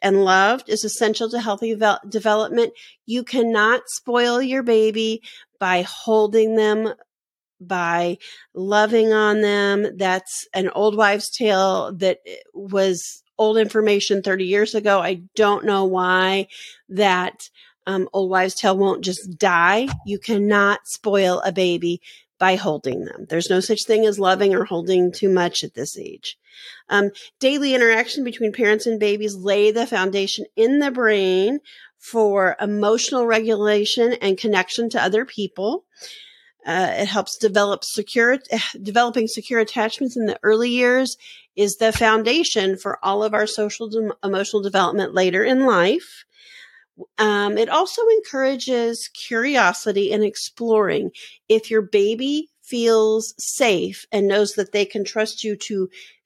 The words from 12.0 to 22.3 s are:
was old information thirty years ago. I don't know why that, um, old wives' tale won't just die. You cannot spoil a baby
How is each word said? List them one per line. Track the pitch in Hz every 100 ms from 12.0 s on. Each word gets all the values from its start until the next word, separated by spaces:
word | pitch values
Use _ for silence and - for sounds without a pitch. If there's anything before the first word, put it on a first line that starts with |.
| 190 - - 92 -
was | - 202 196 190 175 - - _ -
old | 214 220
information | 214 220 214 202 202 202
thirty | 196 190 185
years | 208 214
ago. | 220 208 196
I | 175 180 180
don't | - 208 202 220
know | 196
why | 190 185 180 185 185 190 185 - - - _
that, | 190 208 180 180 - - _ - _ -
um, | 190 185
old | 196 190
wives' | 185 185
tale | - 208 190
won't | 196 185
just | 185 180 185 170
die. | 196 175 175 208 269 - 208
You | 202
cannot | - 208 202 208 202 208 -
spoil | - 214 196 185 180
a | 190
baby | 180 185 170 170 175 - - _